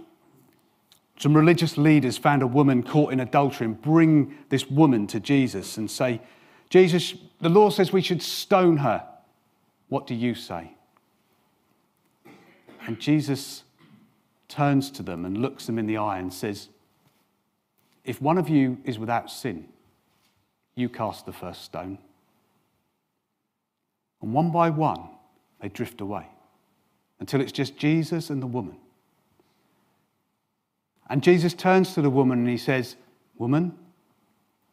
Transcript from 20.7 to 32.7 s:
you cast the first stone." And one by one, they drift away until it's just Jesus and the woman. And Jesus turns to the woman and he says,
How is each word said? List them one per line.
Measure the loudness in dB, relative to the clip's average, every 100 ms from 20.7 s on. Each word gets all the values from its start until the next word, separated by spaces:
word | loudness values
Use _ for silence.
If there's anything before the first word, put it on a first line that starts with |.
| -8
you | -8
cast | -6 -8 -8 -16
the |
first | -16 -16 -16
stone." | -14 -12 -12 -14 _ _ _ _ _ _ _ _ _ _ _ _ _ _ _ _ _ _ _ _ _ _
And | -4
one | -2 0
by | 2 0
one, | 0 -2 -4 -10 -20 _ _ _ _
they | -14
drift | -10 -10 -10
away | -10 -10 -12 _ _ _ _ _ _ _ _ _
until | -6 -4
it's | -2
just | -4 -6 -2
Jesus | 0 0 0 -6 -6
and | -6
the | -6
woman. | -6 -8 -12 _ _ _ _ _ _ _ _ _ _ _ _ _ _ _ _ _ _ _ _ _ _ -6
And | 0
Jesus | 4 4 2
turns | 0 2 4 2
to | 0
the | 2
woman | 2 2 2
and | 0
he | -2
says, | -2